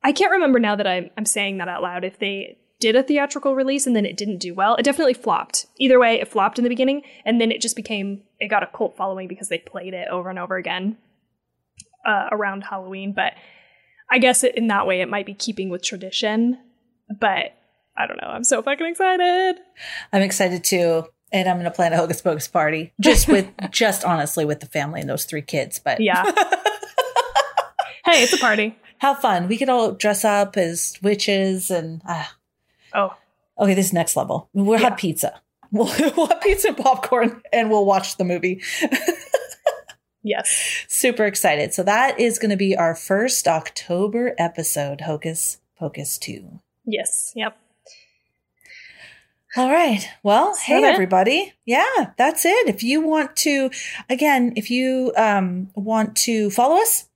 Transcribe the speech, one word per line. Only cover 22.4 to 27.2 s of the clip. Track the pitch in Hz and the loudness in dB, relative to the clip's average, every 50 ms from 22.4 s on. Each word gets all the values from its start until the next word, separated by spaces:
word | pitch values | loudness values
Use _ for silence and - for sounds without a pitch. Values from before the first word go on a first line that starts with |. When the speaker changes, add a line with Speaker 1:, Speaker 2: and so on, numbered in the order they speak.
| - - | -4 -4
Speaker 2:
party | _ 175 156 151 156 160 160 165 _ - | _ 0 0 0 0 -2 -6 -8 _ 2
just | 202 302 233 220 - - | 4 6 6 6 6 6
with, | - 196 190 190 - - | 4 4 2 -2 -8 -12
Speaker 1:
<laughs> | 196 185 | -12 -6
Speaker 2:
just | - - 233 214 190 196 - | -2 0 2 2 0 0 0
honestly | 175 175 160 143 147 - - 156 | 0 0 0 -2 -2 -2 -2 -2
with | 147 151 147 | -2 -2 -4
the | - | -6
family | 131 - 156 143 147 160 160 | -8 -6 -4 -4 -4 -6 -8
and | 131 135 | -6 -6
those | 135 131 - | -6 -6 -6
three | - - 151 151 | -6 -8 -10 -8
kids. | - - 151 131 - - - | -4 -4 -4 -4 -4 -8 -6
But | _ 143 131 - | _ -2 -2 0
Speaker 1:
Yeah. | 220 202 180 180 170 | 2 2 2 2 2
Speaker 2:
<laughs> | 359 359 427 392 - 381 370 - 427 415 415 - - - - 539 508 508 480 | 2 2 2 2 2 0 0 0 -2 -2 -2 -12 -8 -4 -4 -4 0 0 -2